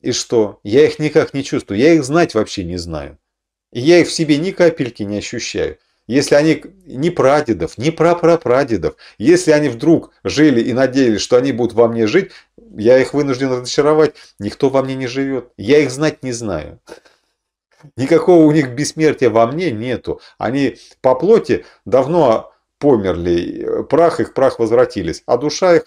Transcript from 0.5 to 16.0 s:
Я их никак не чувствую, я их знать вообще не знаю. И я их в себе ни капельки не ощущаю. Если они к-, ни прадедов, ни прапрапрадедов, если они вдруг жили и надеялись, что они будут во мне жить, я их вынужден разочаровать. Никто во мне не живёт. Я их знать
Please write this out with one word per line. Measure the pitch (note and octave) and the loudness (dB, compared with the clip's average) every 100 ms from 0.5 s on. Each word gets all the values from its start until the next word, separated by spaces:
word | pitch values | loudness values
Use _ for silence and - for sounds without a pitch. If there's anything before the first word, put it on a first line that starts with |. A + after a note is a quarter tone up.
| - | -6
Я | G#2+ A#2 D3+ | 0 2 2
их | D3+ | 0
никак | D3+ D3+ C#3 | 0 0 0
не | C#3 | -6
чувствую, | C3+ D3 - G2+ | -6 -6 -4 0
я | D3 | 2
их | E3 | 2
знать | B2+ D#3+ E3 | 2 -2 0
вообще | A2 G#2 - | -2 -4 -6
не | F2 F2+ | -8 -10
знаю. | E2+ D2+ C#2+ D2 _ _ _ _ _ | -8 -10 -12 -18 _ _ _ _ _
И | A#2+ | -4
я | C#3 F3 | 2 4
их | - | 2
в | |
себе | - D#3 D3 | -2 0 0
ни | F3+ | -2
капельки | F#3 E3+ E3 B2+ - | 0 0 0 -8 -8
не | G2+ G#2 | -8 -8
ощущаю. | - A2+ - G2 D#2 - _ _ - | -8 -10 -8 -6 -6 -8 _ _ -2
Если | B2+ C#3 D3 | -2 2 2
они | D#3 D3 | 2 0
к-, | - _ D3 | -4 _ -16
ни | B2 E3 | -4 -4
прадедов, | E3+ C3 D3 D3 F#2+ E2 - | 0 2 2 0 -4 -6 -4
ни | C#3 | -6
прапрапрадедов, | D#3+ E3 E3+ E3 E3 A#2+ B2 C3+ G#2 D#2+ - - _ | 0 0 2 2 2 2 0 0 -2 -4 -8 -20 _
если | A#2 F3 E3 | 2 2 4
они | D3+ D3 | 2 0
вдруг | A#2 D3 D#3 - _ | -2 2 0 0 _
жили | G2 F#2 D#3 A#2 | -6 2 4 4
и | A#2 | 0
надеялись, | A#2+ C3 C3 B2+ G2+ | 0 0 2 2 0
что | - B2 | 2 0
они | C#3 | 2
будут | A#2 A#2+ | -2 -2
во | G#2 A#2 | 2 2
мне | A#2 G#2+ | 2 0
жить, | D#3+ F#3+ - _ _ - G#2+ | 0 -2 -14 _ _ -20 -2
я | G#2+ C3 | 2 4
их | C3 | 2
вынужден | C#3+ C#3+ B2+ C3+ | -2 -2 -2 -2
разочаровать. | B2 B2 - C#3+ D#3 D3+ _ _ _ | -4 -4 -2 2 2 2 _ _ _
Никто | G2+ - C#3 | -10 -2 0
во | C3+ | 0
мне | C3 C3 | -2 -6
не | C3 | -6
живёт. | C3 C3+ C3 A#2+ - | -6 -6 -6 -10 -12
Я | G2+ D3 | 2 2
их | C#3 | 2
знать | B2+ | -2